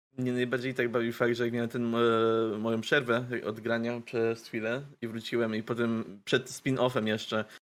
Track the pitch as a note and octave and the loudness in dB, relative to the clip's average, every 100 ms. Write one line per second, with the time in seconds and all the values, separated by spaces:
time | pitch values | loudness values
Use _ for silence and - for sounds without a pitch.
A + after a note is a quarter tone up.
0 | _ C3+ B2+ B2 B2 B2+ B2+ C3 A#2+ A#2+ | _ -6 -2 0 0 0 -2 -2 0 0
1 | A#2 A#2 A#2+ A#2 A#2+ A#2+ A#2 B2 A#2 A#2 | 0 2 2 2 0 0 -2 -2 0 4
2 | A#2 A2+ A2+ A2+ A2+ G#2 A2 A2+ A2 D3 | 4 6 4 4 2 0 0 -2 2 2
3 | A#2+ A#2 B2 A#2+ - A2 A2+ A#2 A#2 A#2+ | 4 0 0 -4 -4 -4 -2 -2 -2 -4
4 | A#2 A#2+ A2+ A2+ - A#2 A2 B2+ C#3+ - | -4 0 0 0 -6 -4 -2 -4 -6 -10
5 | A2+ A2+ - A#2 A2 A2 G#2+ A#2+ A#2 A2+ | -8 -8 -2 0 0 0 -2 0 0 0
6 | - G2+ - B2+ - - C#3 B2+ B2 B2+ | -4 -10 0 0 0 -6 -2 2 2 2
7 | G#2+ A2 - A2 G#2+ - | 2 0 0 -4 -4 -10